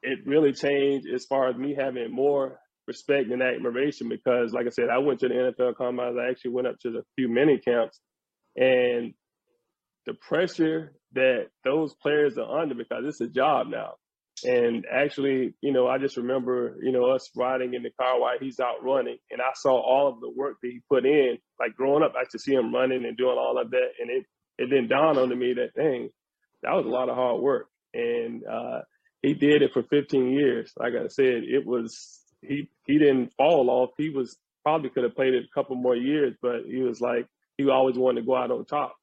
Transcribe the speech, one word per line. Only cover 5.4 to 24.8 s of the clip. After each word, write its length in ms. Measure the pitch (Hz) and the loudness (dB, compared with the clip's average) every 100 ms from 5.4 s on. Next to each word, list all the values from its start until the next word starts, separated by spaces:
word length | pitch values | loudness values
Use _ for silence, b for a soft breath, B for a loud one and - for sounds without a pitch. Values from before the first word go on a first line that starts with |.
| 127 | 0
F 120 | 117 | 0
L 160 | 123 | -2
Combines. 420 | 113 123 127 123 120 | 0 -4 -4 -4 -4
I 140 | 123 | -4
actually 220 | 127 127 | -4 -4
went 160 | 123 127 | -4 -4
up 100 | - | -4
to 100 | 123 | -8
the 100 | 117 107 - | -8 -10 -4
few 120 | 127 | 0
mini 300 | 117 151 131 | 4 4 4
camps. 420 | - 120 113 _ _ _ _ _ _ | 2 0 0 _ _ _ _ _ _
And 600 | - 127 127 123 120 117 - _ _ _ _ _ _ _ _ - | 0 2 4 2 0 -6 -12 _ _ _ _ _ _ _ _ -14
the 80 | |
pressure 760 | - - 156 175 - 160 160 156 _ _ | -14 -4 -2 -2 0 0 0 -6 _ _
that 340 | 127 131 120 101 _ | 0 2 2 -4 _
those 280 | 127 151 156 | -2 0 -2
players 440 | _ 151 147 147 127 | _ -2 2 2 0
are 220 | 110 139 | -4 -4
under 160 | 160 120 | -4 -6
because 280 | 117 117 | -8 -6
it's 160 | 131 156 | -6 -6
a 60 | 117 | -4
job 400 | 143 139 135 117 | 0 2 2 -2
now. 280 | - - - _ _ _ - | -6 -10 -14 _ _ _ -8
And 400 | 127 123 120 117 - | 0 2 2 0 -2
actually, 640 | 123 143 143 139 135 120 - | 0 0 0 0 0 -2 -4
you 120 | 139 | 0
know, 140 | 131 123 | 2 2
I 120 | 131 | 2
just 180 | 135 135 | -2 -4
remember, 600 | 120 131 123 127 120 - | -2 -2 0 -2 -2 -4
you 80 | 127 | -2
know, 220 | 127 123 | 2 2
us 180 | 131 - - | 2 -2 -4
riding 380 | 123 131 127 | -2 -2 -4
in 100 | 123 | -6
the 80 | 120 | -10
car 280 | - 127 127 | -4 0 2
while 160 | 123 123 | 0 -2
he's 180 | 135 120 | -6 -4
out 240 | 123 113 | -4 -4
running. 360 | 123 135 123 120 _ | -2 -2 -2 -8 _
And 100 | 120 | -6
I 120 | 127 | -6
saw 260 | - 143 127 | -2 0 2
all 280 | 123 131 143 | 4 2 2
of 120 | 120 | -2
the 80 | 123 | -12
work 280 | 120 139 110 | -6 -6 -6
that 80 | 123 | -12
he 120 | 123 _ | -12 _
put 160 | 135 127 | 2 4
in. 320 | 151 131 117 _ _ | 4 2 0 _ _
Like, 160 | 120 110 | -8 -2
growing 260 | 135 147 | 2 2
up, 120 | 160 127 | 2 0
I 60 | |
used 100 | 127 | -8
to 80 | 110 | -8
see 120 | - | 0
him 220 | 135 117 | 0 2
running 300 | 120 131 127 | 0 0 -2
and 120 | 120 113 | -4 -2
doing 220 | 127 123 | -2 0
all 180 | 123 127 | -2 -2
of 140 | 120 | -2
that. 200 | 127 123 - | 0 -2 -4
And 100 | 120 | -6
it, 160 | 131 127 _ _ - | -6 -6 _ _ -8
it 80 | 123 | 0
didn't 220 | 135 | 0